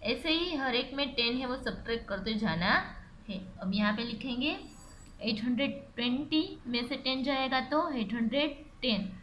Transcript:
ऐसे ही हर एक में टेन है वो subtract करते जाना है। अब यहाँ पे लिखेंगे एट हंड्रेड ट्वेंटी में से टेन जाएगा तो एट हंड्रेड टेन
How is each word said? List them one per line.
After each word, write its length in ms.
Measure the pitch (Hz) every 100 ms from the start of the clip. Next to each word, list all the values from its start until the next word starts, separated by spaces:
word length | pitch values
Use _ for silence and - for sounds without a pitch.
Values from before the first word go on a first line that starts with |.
ऐसे 260 | 208 262 320
ही 240 | 320 349 311
हर 180 | 262
एक 180 | 240 254
में 140 | 269 277
टेन 220 | 220 233 254
है 100 | 262
वो 100 | 254
subtract 480 | 254 185 - 233 -
करते 260 | 196 190 220
जाना 340 | 208 160 180 285 370 - - - -
है। 100 | 190 - -
अब 120 | 190
यहाँ 180 | 196 208
पे 100 | 214
लिखेंगे 520 | 233 220 262 240 285 381 - - - - - -
एट 200 | 214 214
हंड्रेड 280 | 240 247 277 - - -
ट्वेंटी 440 | 240 247 302 311 370 - 247
में 160 | 240
से 120 | 240 269
टेन 240 | 262 262
जाएगा 360 | 262 269 262 262
तो 260 | 254 302 339
एट 240 | 269 208
हंड्रेड 420 | 233 233 269 302 285 - -
टेन 220 | 254 208 185 -